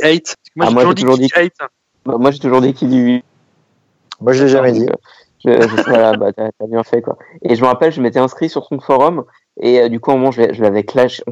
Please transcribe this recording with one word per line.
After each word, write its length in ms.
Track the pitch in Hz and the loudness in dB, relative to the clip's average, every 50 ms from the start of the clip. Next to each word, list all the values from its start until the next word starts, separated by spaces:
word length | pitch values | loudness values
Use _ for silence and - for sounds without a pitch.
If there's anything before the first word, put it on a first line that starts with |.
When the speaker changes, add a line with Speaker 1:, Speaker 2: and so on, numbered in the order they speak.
| 135 | 0
Speaker 1:
eight ? 320 | 156 160 170 160 - - | 0 0 0 -2 -8 -16
Parce 0 | |
que 180 | - _ - _ | -16 _ -20 _
moi, 100 | 156 170 | -2 -2
Speaker 2:
Ah, 40 | 113 | 0
Speaker 1:
j'ai 40 | 117 | 2
Speaker 2:
moi, 80 | 120 127 | 2 2
Speaker 1:
toujours 80 | 131 | 2
Speaker 2:
j'ai 20 | - | 2
Speaker 1:
dit 80 | 185 | 0
Speaker 2:
toujours 140 | 165 127 131 | 2 2 2
Speaker 1:
Kiddy 120 | 131 131 135 | 2 2 0
Speaker 2:
dit 60 | - 175 | 0 0
Speaker 1:
eight. 140 | 175 185 - _ 151 127 _ _ _ _ _ _ _ | 0 -2 -4 _ -16 -16 _ _ _ _ _ _ _
Speaker 2:
Bah, 100 | 127 - - | -6 -4 0
moi, 100 | 120 139 | 0 0
j'ai 100 | 139 139 | 0 0
toujours 220 | - 135 123 131 | -2 0 2 2
dit 120 | 127 135 139 | 2 2 -2
Kiddy 220 | - - 127 131 127 | -2 -2 0 2 2
huit. 280 | 120 123 123 123 - _ _ _ _ _ _ _ _ _ _ _ _ _ _ _ _ _ - _ | 2 2 0 -2 -4 _ _ _ _ _ _ _ _ _ _ _ _ _ _ _ _ _ -20 _
Speaker 3:
Moi, 140 | - 120 131 | 0 0 2
je 100 | 131 139 | 2 4
l'ai 60 | 135 | 4
jamais 220 | 131 135 131 127 120 | 4 4 2 2 2
Speaker 2:
Donc, 80 | 113 | 0
Speaker 3:
dit. 60 | 117 - - - - _ - _ _ _ _ _ _ 127 | 0 -2 -4 -6 -8 _ -20 _ _ _ _ _ _ 0
Speaker 2:
euh, 140 | 117 120 117 | 2 2 2
je, 140 | 113 107 110 | 2 0 -2
je, 60 | - - | -2 0
voilà, 260 | 123 113 113 110 110 | 2 2 2 2 2
bah, 160 | 107 107 101 | 0 -2 -4
t'as, 180 | 98 - 110 110 - _ | -4 -4 -8 -8 -8 _
t'as 80 | 110 110 | -10 -6
bien 160 | 113 113 113 | -4 -6 -4
fait, 180 | - - 120 | -2 -4 -4
quoi. 160 | 117 - - - - _ - - | -4 -4 -10 -12 -14 _ -20 -12
Et 140 | - - 120 | -2 -2 0
je 60 | 113 127 | 2 2
me 20 | |
rappelle, 260 | 127 127 127 170 165 | 0 0 2 0 -2
je 80 | 156 160 | 0 0
m'étais 200 | 127 117 117 139 | -4 -2 0 0
inscrit 280 | 127 131 - - 165 160 | -2 -2 -2 -4 -6 -6
sur 160 | - 151 - | -6 -8 -10
son 140 | _ 151 135 | _ -12 -12
forum 440 | - - 143 127 139 156 175 156 123 - _ _ _ _ _ - | -4 0 2 2 2 2 0 -4 -10 -12 _ _ _ _ _ -4
et, 220 | - 117 123 123 | 0 2 2 2
euh, 80 | 120 120 | 2 0
du 100 | 117 113 | -2 -4
coup, 120 | - - | -2 0
à 20 | 139 | 0
un 40 | 131 | 2
moment, 120 | 127 135 | 2 0
je 120 | 123 117 117 | 0 0 -2
l'ai, 100 | 107 - | -2 0
je 80 | 110 | 0
l'avais 220 | 113 104 98 107 101 | 0 0 0 0 -4
clash-, 400 | - - 131 123 123 - - - - | -2 0 0 0 0 -2 -8 -14 -14